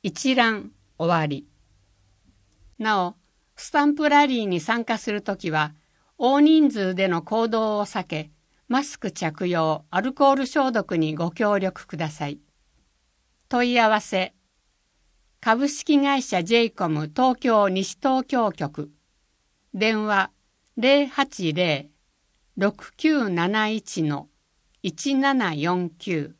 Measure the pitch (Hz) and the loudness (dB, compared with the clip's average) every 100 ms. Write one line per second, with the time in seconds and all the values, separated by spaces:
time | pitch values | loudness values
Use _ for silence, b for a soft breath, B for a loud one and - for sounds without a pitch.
0 | - - 262 262 226 214 202 _ _ _ | -8 -4 0 2 2 -2 -10 _ _ _
1 | 170 170 151 139 - _ _ _ _ _ | -2 0 -2 -6 -10 _ _ _ _ _
2 | _ _ _ _ _ _ - - 220 208 | _ _ _ _ _ _ -20 -6 -2 0
3 | 202 - _ _ _ - - 302 294 294 | -2 -6 _ _ _ -18 -2 2 2 2
4 | 302 285 285 247 208 175 156 233 233 220 | 4 4 4 2 0 -2 0 -2 -2 -4
5 | - 208 208 196 170 156 151 b b b | -4 -6 -6 -6 -2 -2 -2 b b b
6 | b - 247 277 302 320 285 220 185 185 | b -2 2 6 6 6 4 2 -2 0
7 | 190 170 170 220 226 226 220 208 202 202 | 0 0 -2 -2 0 0 0 -2 -4 -6
8 | - 156 151 _ _ _ _ 254 285 - | -6 -8 -10 _ _ _ _ -2 -2 -8
9 | 202 - 165 156 180 170 160 151 _ 180 | -10 -6 -6 -4 -2 0 0 -2 _ -4
10 | 240 262 277 277 269 311 262 233 190 170 | -4 2 4 4 0 0 0 -2 -2 -2
11 | 156 156 170 - 214 202 185 185 - 156 | -2 -2 -6 -2 0 0 -2 -6 -14 -8
12 | 156 151 143 143 _ _ _ _ _ _ | -8 -6 -8 -8 _ _ _ _ _ _
13 | _ _ _ _ _ 247 247 240 220 214 | _ _ _ _ _ 0 2 4 4 2
14 | - 185 185 _ _ _ _ _ _ _ | 0 -4 -4 _ _ _ _ _ _ _
15 | _ _ _ _ 240 226 285 285 - 285 | _ _ _ _ 0 0 0 -4 2 2
16 | 277 277 - 190 175 233 233 - 175 151 | 4 0 -2 -4 2 2 2 -2 -2 -2
17 | 156 151 254 247 262 220 202 185 190 - | -4 0 0 2 2 2 2 0 -4 -4
18 | 269 262 262 254 214 - 147 151 147 _ | 0 0 0 -2 -2 -2 -8 -8 -14 _
19 | _ _ _ _ _ _ _ 190 214 220 | _ _ _ _ _ _ _ -2 0 0
20 | 214 196 190 _ _ _ _ - 254 285 | 0 0 -2 _ _ _ _ -2 4 4
21 | 277 - 269 - 170 156 180 143 143 _ | 2 -2 -4 -2 -2 0 0 -2 -6 _
22 | _ _ _ _ _ - 202 - - _ | _ _ _ _ _ -2 -2 -2 -20 _
23 | 311 302 214 170 175 214 214 220 - - | 2 2 0 0 0 0 0 -2 -6 -4
24 | 151 143 151 _ _ _ _ _ 185 - | -2 -2 -8 _ _ _ _ _ -8 -4
25 | 277 277 277 269 196 147 160 180 175 160 | -2 2 2 2 0 -2 0 0 -2 -8
26 | - 165 143 | -4 -4 -4